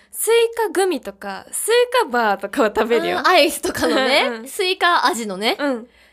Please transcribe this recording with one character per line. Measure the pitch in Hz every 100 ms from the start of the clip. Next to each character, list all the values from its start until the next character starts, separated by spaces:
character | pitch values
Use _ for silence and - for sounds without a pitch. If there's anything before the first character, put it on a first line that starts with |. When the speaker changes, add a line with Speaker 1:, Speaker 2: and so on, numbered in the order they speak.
| _
Speaker 1:
ス | - -
イ | 466 453 453
カ | 427
グ | 339 381
ミ | 285
と | 202
か、 | - 202 190 -
ス | - -
イ | 480 494 508
カ | 330
バ | 240 220 196
ー |
と | 202
か | -
は | -
食 | - 214
べ | 233
る | -
よ。 | -
Speaker 2:
あ |
ー、 | 302
ア | 359
イ | 302
ス | -
と | 349
か | - 320
の | -
ね。 | 262 285 466
Speaker 1:
う |
ん | 226
う |
ん。 | 262
Speaker 2:
ス | -
イ | 370 370
カ | 349 339
味 | 269 226 214
の | 185
ね。 | 220 -
Speaker 1:
う | 285
ん。 | 240 240 _ _